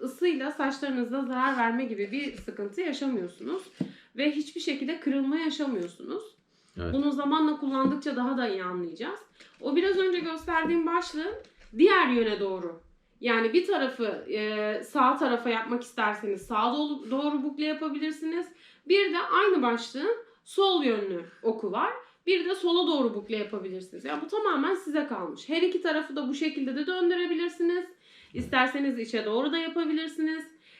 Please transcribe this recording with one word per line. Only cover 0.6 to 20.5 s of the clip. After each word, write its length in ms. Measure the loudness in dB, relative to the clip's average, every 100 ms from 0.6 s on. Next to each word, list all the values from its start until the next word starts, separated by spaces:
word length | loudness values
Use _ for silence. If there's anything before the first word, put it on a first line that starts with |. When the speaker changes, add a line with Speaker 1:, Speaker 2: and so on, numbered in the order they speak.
| -2 -2 -2 -2 -2 -2
Speaker 1:
zarar 340 | -2 0 2 2
verme 280 | 2 2
gibi 280 | -2 -2 -4
bir 240 | -4 -6 -8
sıkıntı 440 | -10 -8 -6 -4
yaşamıyorsunuz 840 | -2 -2 0 0 -2 -8 -8 -8 -8 -6 -6 -8 -12 -2
ve 140 | 0
hiçbir 300 | 0 -4 -4
şekilde 400 | -4 -2 -2 -2
kırılma 360 | 0 0 2 0
yaşamıyorsunuz. 840 | 0 -2 -2 -2 -4 -8 -8 -8 -10 _ _ _ _ -6
Speaker 2:
Evet. 120 | -2
Speaker 1:
Bunu 180 | 0 0
zamanla 480 | 2 2 4 2 2
kullandıkça 560 | 0 2 2 2 -2 -2
daha 220 | 0 0
da 100 | -2
iyi 160 | -2
anlayacağız. 560 | -4 -4 -6 -8 -10 -10 -16 -20 -20 -8
O 160 | 0 2
biraz 200 | 4 4
önce 220 | 2 0
gösterdiğim 680 | -2 -6 -2 0 2 2 2
başlığın 480 | 0 -2 -6 -6 -8 -14 _ -4 6
diğer 300 | 8 8 6
yöne 320 | 4 2 0
doğru 400 | -2 -4 -8 -10 -18 _ _ -6
yani 320 | 0 2 4
bir 140 | 2 2
tarafı, 380 | 2 0 -2 -4 -4 -4
e, 500 | -4 -2 -2 -2 -4
sağ 320 | -2 4 4 6
tarafa 340 | 2 2 0
yapmak 320 | -2 -2 -4
isterseniz 600 | -4 -2 0 0 -4 -6
sağa 320 | -2 0 2
doğru, 360 | 0 -2 -4 -4
doğru 320 | -2 0 0
bukle 220 | -2 -4
yapabilirsiniz. 840 | -4 -2 -4 -4 -4 -4 -4 -4 -6 -12 -20 _ 2
Bir 240 | 4 4
de 60 | 0
aynı 440 | 2 4 6 6
başlığın 540 | 4 2 -2 -4 -2 -2 -6 _
sol 380 | -6